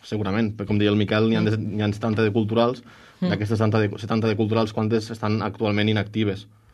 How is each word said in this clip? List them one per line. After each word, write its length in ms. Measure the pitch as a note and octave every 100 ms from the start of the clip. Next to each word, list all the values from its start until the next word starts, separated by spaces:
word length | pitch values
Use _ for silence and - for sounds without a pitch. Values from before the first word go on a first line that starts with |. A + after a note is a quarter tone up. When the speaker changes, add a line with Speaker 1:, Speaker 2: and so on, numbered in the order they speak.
Speaker 1:
segurament. 520 | - G#2+ F#2+ G#2 A2 G#2+
Perquè, 120 | G#2
com 100 | G#2
deia 100 | G#2
el 60 | G#2
Miquel, 300 | G2+ A2 A2+
n'hi 60 | A2+
ha 60 |
Speaker 2:
Mm. 80 | G#2+
Speaker 1:
de, 80 | A2
n'hi 240 | G#2+ G#2
ha 80 | G#2+
setanta 300 | G#2 A#2 G#2+
de 80 | G#2+
culturals, 500 | A2+ G#2 A2+ A#2 B2+ - - - -
Speaker 2:
Mm. 80 | F3+
Speaker 1:
d'aquestes 280 | - G#2 A2
setanta 220 | A2 A2
de, 100 | G#2 -
setanta 300 | G#2 A2+ A2
de 80 | A2
culturals, 360 | G#2+ A2+ A2
quantes 360 | A2 G#2+ A2+ G#2+
estan 300 | A2 G#2+ G#2+
actualment 480 | G2+ G2+ G#2+ G#2 G#2
inactives? 580 | A2 G#2 A2 G#2+ G2 - _ _